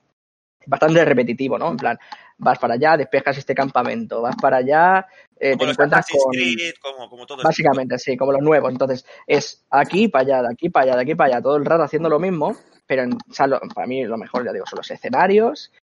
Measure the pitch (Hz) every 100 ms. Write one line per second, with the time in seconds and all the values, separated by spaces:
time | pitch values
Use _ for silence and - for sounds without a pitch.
0 | _ _ _ _ _ _ - 139 160 165
1 | 147 127 120 117 135 113 160 156 127 117
2 | - - _ - 131 131 120 120 156 160
3 | 131 135 139 139 - 135 135 127 123 117
4 | 110 117 120 120 139 131 131 156 175 190
5 | 190 - _ _ 135 131 131 - 147 190
6 | - 139 131 127 127 117 170 - 139 135
7 | 113 123 120 139 156 156 156 135 127 123
8 | - 127 135 139 151 151 131 127 135 127
9 | - - - 143 - - _ 135 143 175
10 | 226 135 135 131 120 120 175 160 131 123
11 | 127 170 143 120 127 147 151 165 147 156
12 | 160 151 185 170 160 240 _ _ - 131
13 | 123 120 - - 139 135 95 - 95 131
14 | 113 117 92 123 120 98 92 95 - 135
15 | - 127 185 208 233 294 - _ _